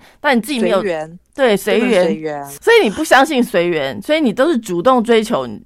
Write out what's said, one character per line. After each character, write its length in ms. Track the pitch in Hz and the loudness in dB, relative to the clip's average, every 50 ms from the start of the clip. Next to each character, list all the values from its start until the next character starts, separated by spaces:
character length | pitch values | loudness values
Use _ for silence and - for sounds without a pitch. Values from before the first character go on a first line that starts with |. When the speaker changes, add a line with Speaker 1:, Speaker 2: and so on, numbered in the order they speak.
| _ - _ _ | _ -20 _ _
Speaker 1:
但 160 | - 294 247 | -2 0 0
你 60 | 226 | 0
自 100 | - - | 0 -2
己 80 | 285 233 | -4 -2
没 100 | 220 226 | -2 0
有， 100 | 202 185 | 0 0
Speaker 2:
随 80 | 208 185 | -2 -2
缘。 300 | 165 156 156 160 170 - _ _ _ | -6 -6 -8 -12 -14 -20 _ _ _
Speaker 1:
对， 220 | 285 269 226 202 | 0 2 2 2
随 200 | 190 - 214 190 | 2 0 0 0
缘。 120 | 220 247 247 | 0 2 2
Speaker 2:
真 20 | |
的 120 | 214 180 170 | 2 2 2
随 100 | 165 156 | 0 -2
缘。 300 | 156 156 156 147 143 139 - - - | -4 -6 -8 -8 -8 -10 -12 -12 -4
Speaker 1:
所 120 | - 427 466 | 2 4 4
以 100 | 453 359 | 4 4
你 60 | 208 | 2
不 140 | 180 294 262 | -2 -2 0
相 200 | - - 262 269 | 2 4 4 4
信 200 | 311 294 247 - | 2 0 -2 -2
随 240 | - - 175 170 | 0 0 0 0
缘， 340 | 175 165 151 135 135 - - | 0 0 -2 -4 -6 -6 -6
所 140 | - - 302 | -4 -2 0
以 60 | 320 | 0
你 120 | 302 214 - | 0 0 0
都 160 | 247 269 349 | 0 0 0
是 80 | 330 | 0
主 240 | 233 220 - 175 170 | -2 -4 -4 -4 0
动 220 | 175 262 262 247 208 | 2 2 2 2 2
追 200 | 233 233 220 214 | 2 2 2 2
求 240 | - 160 135 127 117 104 - - | 0 -4 -4 -4 -6 -10 -14 -16